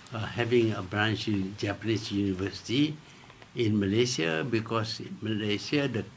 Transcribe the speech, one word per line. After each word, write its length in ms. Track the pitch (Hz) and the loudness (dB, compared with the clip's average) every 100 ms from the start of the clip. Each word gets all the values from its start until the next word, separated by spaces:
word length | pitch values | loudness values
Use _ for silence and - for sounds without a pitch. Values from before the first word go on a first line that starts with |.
| - | -10
uh, 160 | 113 110 | -8 -4
having 400 | 120 117 120 113 | -2 2 4 4
a 80 | 104 | 0
branch 480 | 92 104 110 101 - | -2 0 2 2 0
in 240 | 101 95 104 | 0 -2 -4
Japanese 480 | 104 95 107 104 - | -4 -2 -2 -2 0
university 880 | 101 101 92 98 - - 127 151 151 - - - - - | 0 0 0 -4 -6 -2 2 2 0 -14 -20 -20 -20 -10
in 240 | 131 110 107 | 0 2 4
Malaysia, 640 | 98 107 123 139 165 160 | 4 4 2 2 0 0
because 560 | 143 113 113 113 107 - | 0 -2 0 -2 -2 -6
in 160 | - 98 | -10 -6
Malaysia 640 | 107 107 104 104 - 147 139 | -4 -2 0 -2 0 0 0
the 160 | 110 95 | -2 -4